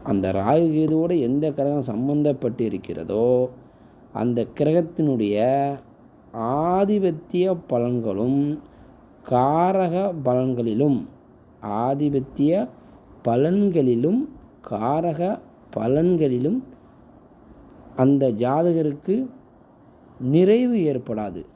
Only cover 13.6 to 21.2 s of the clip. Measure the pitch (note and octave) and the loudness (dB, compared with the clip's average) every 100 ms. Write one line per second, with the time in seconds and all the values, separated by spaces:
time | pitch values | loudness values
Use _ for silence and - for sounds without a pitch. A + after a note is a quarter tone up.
13.6 | G3+ E3 C3 A#2 C#3 A3+ D#4 - - - | 2 2 2 2 2 0 -4 -10 -20 -20
14.6 | - G2+ A2+ D3+ E3+ D#3 F3 A3 - - | -10 -4 -2 -2 -2 -2 -4 -4 -10 -20
15.6 | - - A2+ C#3 F3 F3 D3 B2 C3+ B3 | -10 -6 0 2 2 2 2 0 0 -2
16.6 | - - - - - - - - - - | -6 -20 -20 -20 -20 -20 -20 -20 -20 -20
17.6 | - - - - C3 C#3 C3+ G#2+ A#2+ C#3+ | -20 -20 -16 0 2 4 2 0 0 0
18.6 | F3 E3 D3+ C#3+ - G#3 C4 - - - | 2 0 -2 -4 -4 -2 -4 -12 -20 -20
19.6 | - _ - - - - B2+ D3+ F#3 A3+ | -20 _ -20 -20 -20 -8 0 4 4 4
20.6 | B3 A#3 D#3+ C3 B2 A2 | 2 0 0 -2 -4 -6